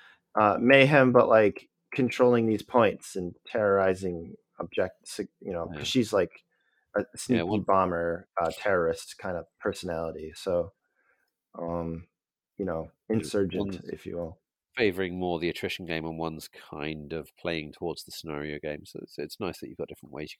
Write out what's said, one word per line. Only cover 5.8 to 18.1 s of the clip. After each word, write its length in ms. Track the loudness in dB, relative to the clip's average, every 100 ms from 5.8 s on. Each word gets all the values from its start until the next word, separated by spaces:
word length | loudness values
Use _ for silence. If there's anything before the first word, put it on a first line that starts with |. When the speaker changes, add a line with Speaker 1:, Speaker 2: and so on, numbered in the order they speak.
| -4
Speaker 2:
Yeah. 20 |
Speaker 1:
she's, 240 | 0 2
like, 320 | 2 0 -4 _ _ _ _ _ -6
a 80 | -6 -6 -2
Speaker 2:
Yeah, 140 | 0
Speaker 1:
sneaky 0 |
Speaker 2:
one 220 | 0 -2 2
Speaker 1:
bomber, 600 | 2 2 0 -2 -4 -6 -4
uh, 120 | -4 -2
terrorist 600 | 0 2 0 -2 -8 -12
kind 180 | -8 -8
of 100 | -10 _
personality. 720 | -6 -6 -6 -6 -6 -8 -12
So, 380 | -10 -2 0 -2 _ _ _ _ _ _ _ _ -10
um, 500 | -6 -4 -6 -8 -12 _ _ _ _ -8
you 60 | -4
know, 240 | -4 -8 _ -4
Speaker 2:
Yeah, 120 | -2
Speaker 1:
insurgent, 560 | 0 0 0 -2 -4 -6
Speaker 2:
one's 0 | -10
Speaker 1:
if 200 | -12 -10
you 100 | -10
will. 220 | -10 -12 _ _ _ 0
Speaker 2:
favoring 420 | 0 0 -4 -2
more 200 | -2 -2
the 80 | -2
attrition 360 | -4 -6 -8 -6
game 200 | -6 -6
and 120 | -6
one's 300 | -6 -8 -14
kind 640 | -20 -16 -10 -8 -8 -8
of 240 | -10 -12 _
playing 340 | -6 -6 -8
towards 320 | -8 -8 -8
the 80 | -12